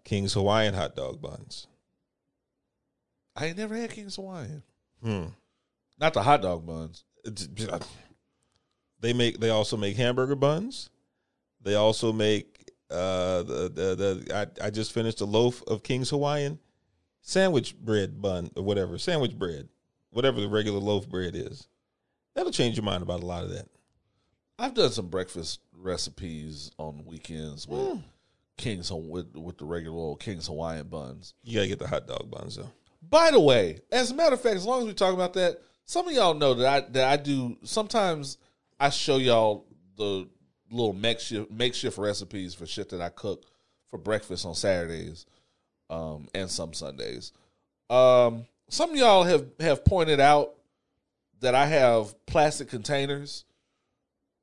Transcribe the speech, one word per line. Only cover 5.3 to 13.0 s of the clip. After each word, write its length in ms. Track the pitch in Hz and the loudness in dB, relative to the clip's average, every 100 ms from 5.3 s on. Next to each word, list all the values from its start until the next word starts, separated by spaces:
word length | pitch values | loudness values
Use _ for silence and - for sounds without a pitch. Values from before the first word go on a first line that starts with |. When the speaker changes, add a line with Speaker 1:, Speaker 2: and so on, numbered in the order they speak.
| - _ _ _ _ _ _ | -14 _ _ _ _ _ _
Speaker 2:
Not 140 | 156 | 0
the 80 | 117 | 2
hot 200 | 110 147 | 4 4
dog 240 | 92 87 82 | 2 -4 -8
buns. 380 | 80 80 85 _ _ - | -12 -12 -16 _ _ -14
Speaker 1:
It's, 220 | 101 80 101 104 87 - - - _ _ _ _ _ _ _ _ _ | -12 -12 -8 -8 -8 -10 -20 -20 _ _ _ _ _ _ _ _ _
they 140 | 117 | -2
make, 260 | 123 117 - | 2 0 2
they 100 | 113 | 2
also 280 | 110 104 113 | 2 0 -2
make 180 | 101 101 | -2 0
hamburger 400 | 120 127 131 139 | 0 2 0 2
buns. 540 | 139 160 233 - - _ _ _ _ _ _ _ | 2 2 -4 -10 -16 _ _ _ _ _ _ _
They 140 | 98 104 | 0 4
also 360 | 107 107 117 | 4 4 0
make, 600 | 110 107 107 - _ - _ _ | 2 2 2 -2 _ -20 _ _
uh, 520 | 85 | -4